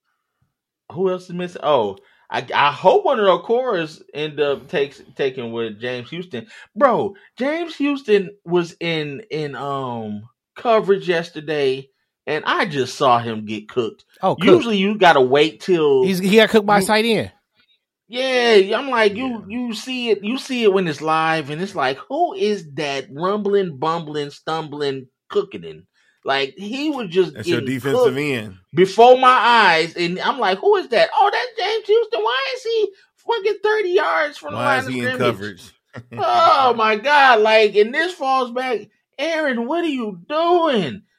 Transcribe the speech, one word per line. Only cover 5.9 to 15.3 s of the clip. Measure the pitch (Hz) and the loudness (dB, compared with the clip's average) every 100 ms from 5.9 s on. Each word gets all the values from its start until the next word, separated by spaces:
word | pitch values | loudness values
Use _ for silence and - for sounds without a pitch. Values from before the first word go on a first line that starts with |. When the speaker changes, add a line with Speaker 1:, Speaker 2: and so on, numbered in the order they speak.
| 123 120 | -8 -10
Speaker 1:
Houston. | 165 180 120 113 - - | -12 -12 -14 -14 -20 -14
Bro, | 208 277 190 117 - _ - | 2 2 2 -2 -8 _ -6
James | 269 320 339 - | -4 -4 -6 -4
Houston | 285 277 240 202 180 - | -4 -2 0 0 0 -10
was | 170 175 165 - | -4 -2 -2 -6
in, | 170 160 147 135 - | -6 -4 -6 -10 -10
in, | 156 147 | -8 -8
um, | 127 139 139 131 117 107 104 110 _ _ - | -8 -8 -6 -6 -8 -10 -12 -14 _ _ -6
coverage | 247 220 180 196 160 | 0 2 2 0 0
yesterday | 170 170 151 151 151 139 135 135 _ _ _ - | -2 -4 -10 -6 -2 0 -2 -8 _ _ _ -8
and | 151 - | -6 -2
I | 339 233 | -2 -2
just | 143 120 - | -2 -4 0
saw | 139 120 | 4 4
him | 117 110 | 2 -8
get | 107 107 104 | -8 -10 -6
cooked. | 127 110 - _ _ | -6 -6 -8 _ _
Speaker 2:
Oh, | 185 | -4
cooked. | 143 175 | 2 6
Speaker 1:
Usually | 339 240 208 | 6 4 0
you | 196 214 | 0 4
gotta | 180 147 | 6 6
wait | 127 | 6